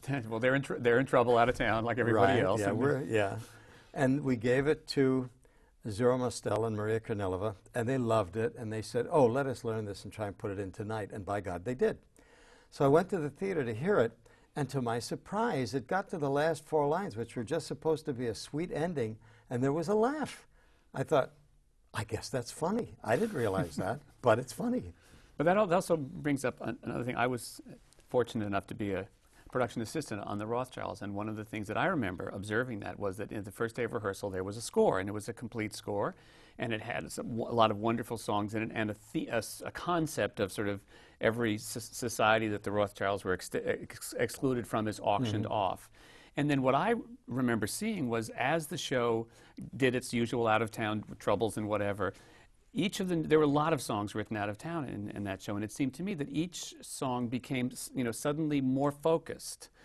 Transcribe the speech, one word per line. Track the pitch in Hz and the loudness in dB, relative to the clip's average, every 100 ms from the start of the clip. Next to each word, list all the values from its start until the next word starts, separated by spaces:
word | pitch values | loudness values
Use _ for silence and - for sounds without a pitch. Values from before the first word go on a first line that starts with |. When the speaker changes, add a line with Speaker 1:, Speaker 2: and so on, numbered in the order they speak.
| - | -4
Speaker 1:
<laughs> | 139 110 | -4 -2
Well, | 113 | 0
they're | 127 | 4
in | 139 | 2
tr-, | 135 - | 0 2
they're | 120 120 | 6 6
in | 135 | 6
trouble | 135 120 117 | 6 8 8
out | 117 | 6
of | - | 4
town, | 120 110 | 2 2
like | 113 117 | 2 2
everybody | 117 110 98 | 4 6 6
Speaker 2:
Right, | 104 | 6
Speaker 1:
else, | 92 107 | 4 4
Speaker 2:
yeah, | 101 | 2
Speaker 1:
and | 107 | 2
Speaker 2:
we're, | 135 139 | 2 0
yeah. | - 110 101 107 - - - - - | 2 2 2 -2 -10 -18 -20 -20 -8
And | - 131 139 | 0 2 4
we | 139 123 | 2 2
gave | 120 127 139 | 4 4 4
it | 151 - | 0 0
to | - 131 131 127 - - _ _ _ - | 4 4 4 0 -8 -20 _ _ _ -6
Zero | 101 123 127 | 2 4 4
Mostel | 123 - 117 104 113 | 2 -2 -2 0 0
and | 104 | 0
Maria | 107 110 | 0 -2
Kornilova, | 113 104 95 92 107 101 - | -2 -2 -2 -2 -2 -6 -8
and | 120 113 | -4 0
they | 135 | 0
loved | 117 113 95 113 | 2 2 2 -2
it, | 117 - | -4 -4
and | 110 | -8
they | 110 | -6
said, | 107 123 120 | -4 -4 2
"Oh, | 165 123 | 6 6
let | 127 135 | 6 0
us | 120 | -2
learn | 117 110 | -4 -4
this | 104 95 | -4 -8
and | 104 | -10
try | - 104 | -8 -6
and | 92 | -6
put | 107 | -6
it | 95 | -6
in | 98 | -6
tonight." | - 104 110 98 | -8 -6 -6 -6
And | - | -8
by | 92 104 | -4 -4
God, | 98 87 | -4 -6
they | 95 | -4
did. | 127 220 - - _ - - - - - | 0 0 0 -10 _ -20 -20 -20 -20 -10
So | - | 2
I | 139 | 6
went | 151 185 | 6 4
to | 190 | -2
the | 147 | -4
theater | 143 196 175 | -4 -4 -2
to | 120 | -2
hear | 107 165 196 | -2 2 4
it, | 113 - - - _ - | 4 0 -20 -20 _ -6
and | 135 | -4
to | 139 | -2
my | 120 117 | 0 -2
surprise, | - 160 - 196 233 151 120 | -4 -8 -4 -2 0 0 -2
it | 135 110 | -2 -2
got | 185 196 | -2 -2
to | 185 | -2
the | 143 | 0
last | 139 160 156 - | 2 2 0 0
four | 160 143 | 2 2
lines, | 165 202 110 | 2 -2 -6
which | 117 - | -6 -6
were | |
just | 113 160 - | -4 -4 -4
supposed | 147 160 156 151 | -4 0 0 -2
to | |
be | 120 123 | -4 -4
a | |
sweet | 104 - 147 175 | -4 -6 -6 -4
ending, | 143 170 151 110 110 - - - | -2 -2 -2 -4 -4 -16 -20 -6
and | 120 | 0
there | 127 | 0
was | 151 165 | 0 2
a | |
laugh. | 214 233 302 262 - - - _ _ _ | 2 2 0 -4 -8 -18 -20 _ _ _
I | - | -6
thought, | 135 147 - - _ _ _ _ _ | 2 4 4 -4 _ _ _ _ _
"I | - | -8
guess | 107 98 - | -4 -4 -4
that's | 131 117 | -4 -6
funny. | - 165 226 - - | -4 -2 -2 -4 -6
I | 104 127 | 0 2
didn't | 220 170 | 2 0
realize | 113 95 87 - | 0 0 -2 -2
that, | 92 135 - | -4 -4 -8
Speaker 1:
<laughs> | - | 0
Speaker 2:
but | 123 110 | 4 4
it's | 135 | 2
funny." | - 233 240 90 - - - - - | -6 -4 -4 -6 -14 -20 -20 -12 -2
Speaker 1:
But | |
that | 151 196 | 2 4
al-, | 208 | 4
that | 175 | 2
also | - 165 | 2 0
brings | 139 - 147 139 | -2 -4 -2 0
up | 123 - | 0 -4
an-, | 113 120 | -6 -6
another | - - | -6 -6
thing. | 123 120 | -4 0
I | 123 | 0
was | 123 - - - - - - - | 0 -6 -14 -18 -20 -20 -20 -2
fortunate | 127 113 117 104 | 2 2 0 0
enough | 101 - | 0 -2
to | |
be | 101 104 | -4 -2
a | 92 98 _ _ - - | -2 -4 _ _ -20 -6
production | 127 117 - | -2 0 -2
assistant | 110 160 147 104 | -4 -4 -6 -6
on | - 104 | -6 -6
The | 107 | -2
Rothschilds, | 117 131 - 98 95 | -2 -4 -6 -8 -6
and | 101 | -6
one | 101 107 | -6 -6
of | 107 | -6
the | |
things | 107 107 101 | -8 -6 -4
that | 107 | 0
I | 156 | 0
remember | 175 101 87 98 | 0 -2 -4 -6
observing | 101 98 110 127 104 | -6 -2 0 0 -4
that | 101 - | -8 -6
was | 101 95 | -6 -4
that | 101 | -6
in | 113 | -8
the | 101 | -8
first | - 117 - | -6 -4 -2
day | |
of | 117 | -4
rehearsal | 117 107 95 101 | -2 -4 -4 -4
there | 92 | -4
was | 95 107 | -4 -6
a | |
score, | 113 226 214 95 | -2 2 4 4
and | 98 | 0
it | |
was | 104 110 | -6 -8
a | |
complete | 113 113 117 107 | -10 -8 -4 -6
score, | - - 101 131 - - - - - | -6 -4 -2 -2 -6 -18 -20 -18 -8
and | 117 | -4
it | 107 | -4
had | - - - | -4 -6 -6
some, | - - 113 | -8 -6 -4
a | 117 | 0
lot | 117 110 | 4 4
of | 101 | 4
wonderful | 113 117 113 113 | 0 0 -2 -6
songs | - 104 101 | -2 -2 0
in | 110 | -4
it, | 110 | -4
and | 117 107 | -2 -2
a | 104 - | -4 -6
the-, | 165 147 | -6 -2
a | 120 | -2
s-, | - - | -4 -8
a | - | -10
concept | - - 175 156 - 101 - | -6 -2 0 0 0 -2 0
of | 98 | -2
sort | - 104 | -2 -2
of | 101 - - - - | -4 -8 -20 -20 0
every | 113 113 117 | 0 2 0
s-, | 107 - 117 - | 0 -4 -10 -10
society | - 120 - 110 110 110 | -6 -4 2 6 6 4
that | 104 | -2
the | - | -2
Rothschilds | 104 101 - 98 101 | 0 0 0 -2 0
were | 95 | 0
ex-, | 92 - | -2 -2
ex-, | 127 - - 170 - - - | -4 -2 -4 -6 -12 -8 -2
excluded | 117 - 139 123 113 | -2 0 -2 0 -2
from | 117 107 | -2 -2
is | 104 | -2
auctioned | 107 101 120 104 | 0 2 2 -2
Speaker 2:
Mm-hmm. | - | -2
Speaker 1:
off. | 110 95 - - - - - - - | 0 0 -2 -12 -20 -20 -20 -10 -2
And | 147 | 2
then | 139 | 2
what | 131 | 4
I | 135 190 233 - - - | 4 2 0 -4 -14 -8
remember | 120 123 117 107 | 0 2 2 0
seeing | - 220 208 127 | -2 -4 -2 -2
was | 117 113 | -2 -2
as | - 123 165 160 | -2 0 0 -2
the | 151 | -6
show | - 127 120 113 113 - - - - 110 | -2 0 2 0 -2 -12 -20 -16 -10 2
did | 131 123 | 4 4
its | - | 0
usual | 120 117 123 113 | 0 2 2 4
out-of-town | 110 110 - 107 107 - - | 4 2 -2 -2 -2 -6 -4
troubles | - 101 110 113 | 0 2 2 0
and | 104 | -2
whatever, | 107 101 101 90 - - - - _ _ | 0 0 0 -2 -4 -14 -20 -20 _ _
each | 247 208 - | -2 -2 -2
of | 185 | -2
them, | 170 | 0
there | 151 156 | 4 6
were | |
a | 151 | 6
lot | 143 156 | 4 2
of | 156 | 0
songs | - 110 101 | 0 -2 -2
written | 113 104 110 | -4 -4 -4
out | 101 | -4
of | 104 | -4
town | 160 170 | -6 -6
in, | 131 101 101 | -6 -6 -8
in | 110 | -6
that | 101 95 | -6 -6
show, | - 101 | -6 -4
and | |
it | 107 | -4
seemed | - 135 | -2 -2
to | - | -2
me | 185 | -6
that | 180 139 | -4 -4
each | - 180 - - - | -2 -4 -6 -12 -14
song | - - 135 123 120 | -12 -6 -2 -2 -2
became, | 123 - 131 123 | -4 -2 -2 -2
s-, | - - | -4 -8
you | - | -2
know, | 120 | -2
suddenly | 113 147 147 156 147 | -2 -2 0 0 2
more | 131 131 143 | 2 2 2
focused. | 143 165 165 - 123 - - - _ | 2 2 2 0 -12 -12 -14 -16 _